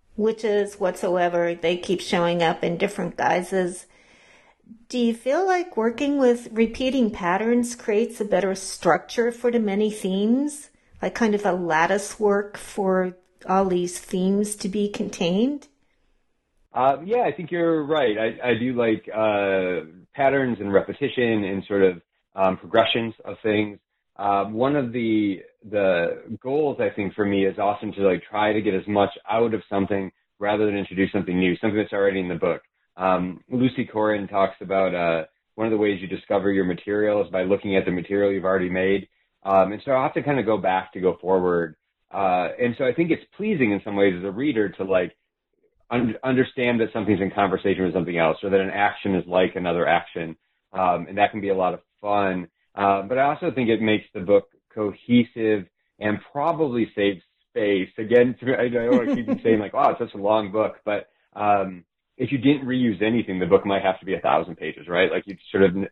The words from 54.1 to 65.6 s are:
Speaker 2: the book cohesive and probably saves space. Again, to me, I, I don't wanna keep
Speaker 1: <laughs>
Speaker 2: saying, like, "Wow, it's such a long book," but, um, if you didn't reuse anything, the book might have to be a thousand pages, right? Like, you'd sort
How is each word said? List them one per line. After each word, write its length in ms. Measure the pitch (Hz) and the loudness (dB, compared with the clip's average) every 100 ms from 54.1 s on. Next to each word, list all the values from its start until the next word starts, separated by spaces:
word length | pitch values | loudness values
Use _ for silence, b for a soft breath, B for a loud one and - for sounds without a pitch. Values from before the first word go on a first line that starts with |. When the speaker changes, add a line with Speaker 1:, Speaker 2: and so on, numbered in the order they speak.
Speaker 2:
the 60 | 104 | -8
book 300 | 92 101 - _ _ | 2 2 2 _ _
cohesive 920 | 113 104 95 - 120 117 117 110 107 90 _ _ _ | -6 -6 -6 2 4 4 0 0 0 -4 _ _ _
and 180 | 107 107 - | -4 -4 -6
probably 580 | 143 156 156 147 120 107 - | -4 -2 0 0 0 -2 0
saves 260 | 101 90 - _ _ | 0 0 -10 _ _
space. 400 | 117 104 98 92 - | -2 0 0 -2 -8
Again, 380 | 107 120 123 120 | 2 4 4 0
to 60 | 117 | -2
me, 80 | 123 | 0
I, 80 | |
I 40 | 123 | 0
don't 220 | 120 117 123 120 | 0 2 2 2
wanna 100 | 254 | -2
keep 120 | 233 | -2
Speaker 1:
<laughs> 160 | 262 | -2
Speaker 2:
saying, 160 | 113 110 | 2 2
like, 140 | 98 | 0
"Wow, 180 | 127 139 | 0 0
it's 80 | 101 | 0
such 140 | 117 104 | -6 -4
a 20 | |
long 300 | 101 110 104 | 0 0 0
book," 260 | 107 101 - | -2 -2 -4
but, 240 | - 101 - _ _ | -6 -6 -6 _ _
um, 520 | 104 104 101 95 90 - _ _ - | -4 0 2 0 -8 -18 _ _ -8
if 140 | 127 | -4
you 60 | 139 | 0
didn't 280 | 135 147 127 | 2 2 0
reuse 360 | 127 120 92 | 0 0 2
anything, 380 | 107 117 101 92 | 0 0 -2 -4
the 60 | 90 | 4
book 200 | 98 101 | 4 4
might 160 | 98 | 0
have 160 | 95 92 | 0 -2
to 60 | 90 | -4
be 80 | 85 | -2
a 40 | |
thousand 340 | - 76 85 82 | 2 0 0 -8
pages, 320 | 80 - 82 | -10 -10 -4
right? 240 | 87 92 | 0 2
Like, 120 | 87 98 | 0 -6
you'd 100 | 92 - | -14 -4
sort 120 | 98 | 4